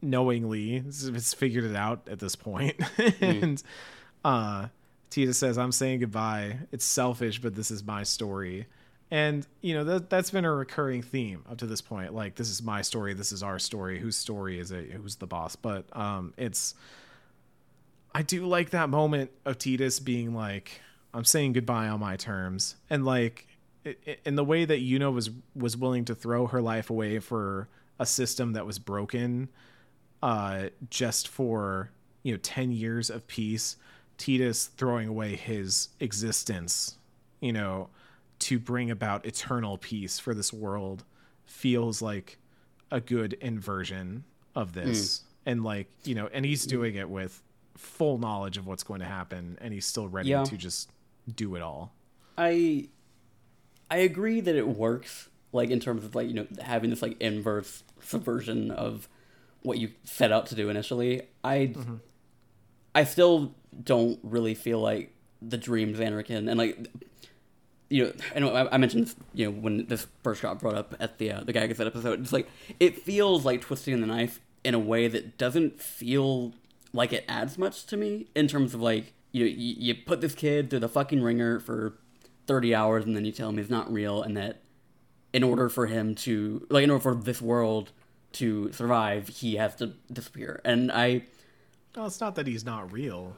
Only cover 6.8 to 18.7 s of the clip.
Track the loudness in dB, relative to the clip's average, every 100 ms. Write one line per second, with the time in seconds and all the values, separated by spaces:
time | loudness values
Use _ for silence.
6.8 | 0 2 2 0 -2 -2 -4 -4 -6 -6
7.8 | -6 -4 -2 -2 -2 -4 -6 -8 -12 -18
8.8 | -20 _ -4 0 2 0 -6 -8 -4 -2
9.8 | 0 0 2 0 2 0 2 0 -2 -2
10.8 | -2 -2 -4 -4 -4 -6 -12 -8 -6 -6
11.8 | -8 -8 -6 -6 -8 -6 -6 -4 -4 -4
12.8 | -2 -2 -4 -4 -4 -4 -6 -4 -4 -4
13.8 | -4 -4 -4 -4 -4 -4 -4 -6 -6 -8
14.8 | -8 -12 -12 -10 -8 -6 -6 -6 -6 -6
15.8 | -8 -6 -4 -4 -6 -6 -4 -2 -4 -8
16.8 | -20 -20 -20 -20 _ _ _ _ _ _
17.8 | _ _ _ -4 0 0 2 2 2